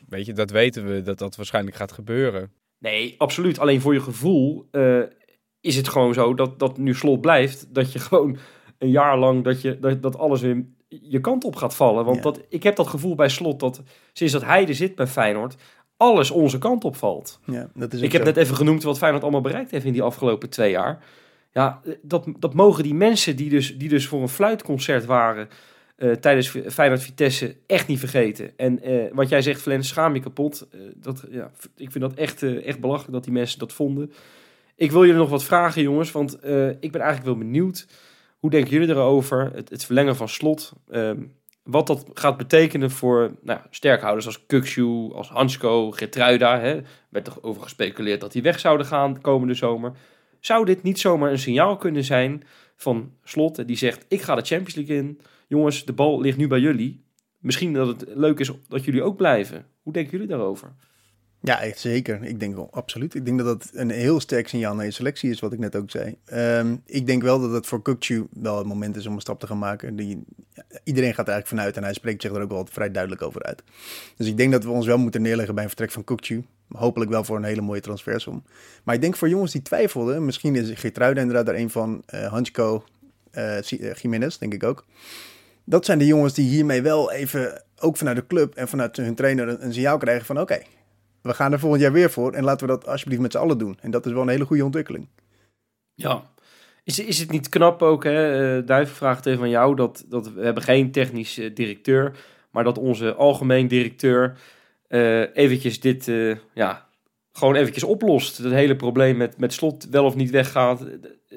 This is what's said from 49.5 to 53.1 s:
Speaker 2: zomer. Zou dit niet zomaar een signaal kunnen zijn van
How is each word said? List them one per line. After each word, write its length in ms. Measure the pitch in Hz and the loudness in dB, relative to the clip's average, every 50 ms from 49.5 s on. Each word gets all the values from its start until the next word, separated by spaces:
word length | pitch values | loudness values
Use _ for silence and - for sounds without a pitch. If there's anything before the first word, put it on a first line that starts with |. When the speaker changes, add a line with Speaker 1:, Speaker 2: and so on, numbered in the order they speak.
| 120 | -2
Speaker 2:
zomer. 380 | - 127 117 117 113 117 123 127 - _ _ _ _ _ _ _ _ | -2 -2 -2 -2 -2 -6 -10 -12 -14 _ _ _ _ _ _ _ _
Zou 240 | - - 226 226 220 | -2 2 2 4 4
dit 180 | 180 185 185 | 2 2 0
niet 160 | - 190 190 - | 0 -2 -2 2
zomaar 300 | - 190 175 151 143 143 | 2 2 2 4 2 0
een 80 | 139 131 | 0 -2
signaal 380 | 135 - 120 139 170 202 202 | -2 0 2 4 4 2 2
kunnen 280 | 196 - 175 151 143 131 | -2 -2 -2 -2 -2 -2
zijn 380 | 131 135 123 127 135 147 147 - _ _ _ _ _ _ | 0 2 2 2 0 -4 -8 -12 _ _ _ _ _ _
van 360 | - - 135 120 113 110 - | -8 -4 -2 -2 -2 -4 -10